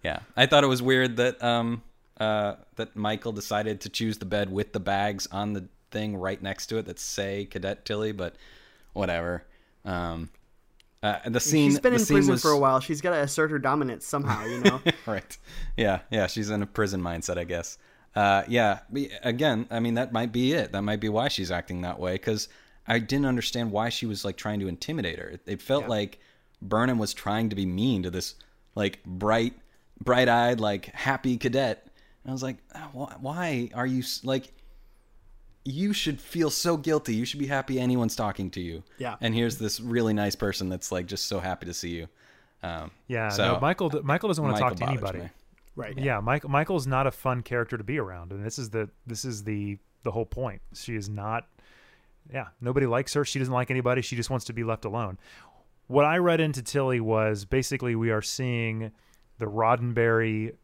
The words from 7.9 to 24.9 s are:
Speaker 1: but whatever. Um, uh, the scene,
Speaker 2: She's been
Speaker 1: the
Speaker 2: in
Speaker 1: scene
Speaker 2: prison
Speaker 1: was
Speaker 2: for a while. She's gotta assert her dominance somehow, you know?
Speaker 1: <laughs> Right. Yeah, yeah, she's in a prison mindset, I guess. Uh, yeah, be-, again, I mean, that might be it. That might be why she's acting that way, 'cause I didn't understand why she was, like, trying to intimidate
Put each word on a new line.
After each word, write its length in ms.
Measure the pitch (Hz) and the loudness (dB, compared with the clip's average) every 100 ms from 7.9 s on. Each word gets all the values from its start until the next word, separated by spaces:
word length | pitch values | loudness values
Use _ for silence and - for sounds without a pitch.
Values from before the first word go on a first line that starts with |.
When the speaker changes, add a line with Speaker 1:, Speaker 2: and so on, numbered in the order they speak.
| 107 110 | -4 -2
Speaker 1:
but 240 | 98 87 - - - - _ - | -4 -6 -8 -20 -20 -20 _ -12
whatever. 540 | - 95 85 85 87 - _ _ _ 98 | -4 0 0 -2 -4 -8 _ _ _ -6
Um, 440 | 90 87 82 80 - _ _ _ _ _ _ | -4 -2 -6 -10 -14 _ _ _ _ _ _
uh, 180 | 104 101 - | -2 -2 0
the 100 | 120 | 0
scene, 320 | - 151 143 | 4 6 6
Speaker 2:
She's 80 | 143 | 6
been 140 | 247 | 4
Speaker 1:
the 60 | 240 | 4
Speaker 2:
in 60 | 214 | 6
Speaker 1:
scene 120 | 147 | 6
Speaker 2:
prison 140 | 143 | 6
Speaker 1:
was 80 | - | 4
Speaker 2:
for 100 | 160 | 4
a 80 | 147 | 6
while. 220 | 139 131 | 6 4
She's 180 | 127 151 | 0 -4
gotta 220 | 180 170 | 0 0
assert 300 | 143 147 156 | 0 0 0
her 80 | 151 | 2
dominance 460 | 131 143 135 104 - | 0 0 0 -4 -6
somehow, 400 | 143 139 110 110 | -4 -2 -2 -2
you 140 | 123 | 4
know? 220 | 196 135 165 | 4 4 -2
Speaker 1:
<laughs> 120 | - - | -2 -4
Right. 320 | 101 - - - - - - | -6 -6 -20 -14 -8 -6 0
Yeah, 220 | 110 92 - | 2 2 0
yeah, 160 | 113 92 | 0 0
she's 220 | - 104 | 0 -2
in 120 | 107 | -2
a 40 | 98 | -2
prison 340 | - 104 95 | 0 0 0
mindset, 360 | 87 85 85 87 | -4 -4 -4 -4
I 80 | 85 | -2
guess. 320 | 87 85 - _ _ _ - | -4 -6 -12 _ _ _ 2
Uh, 280 | 101 98 - | 4 4 4
yeah, 320 | 120 107 98 - | 4 4 2 -4
be-, 200 | 131 139 104 | -6 -6 -4
again, 440 | 127 120 151 113 120 | -2 2 2 2 -2
I 100 | 117 | -2
mean, 160 | 117 117 | 0 0
that 160 | 127 | 0
might 180 | 117 117 | -2 0
be 220 | 117 127 | 0 2
it. 180 | 160 120 | 2 0
That 100 | 98 | -2
might 160 | 104 107 | -2 0
be 80 | 107 | 0
why 180 | 107 139 | 0 0
she's 240 | - 90 | -2 -2
acting 300 | 87 - 90 | -4 -4 -6
that 180 | 90 - | -6 -4
way, 180 | 90 92 | -2 -2
'cause 300 | - 107 - - _ - - | -2 -2 -4 -12 _ -20 0
I 120 | 117 | 0
didn't 260 | 110 135 139 | 2 0 2
understand 460 | 123 - 123 117 | 0 -2 -2 -2
why 180 | 101 117 | 0 0
she 160 | - 117 | -2 -4
was, 180 | 101 | -4
like, 140 | 101 95 | -6 -4
trying 220 | 107 104 | -4 -2
to 60 | 95 | -2
intimidate 520 | 87 - | -4 -6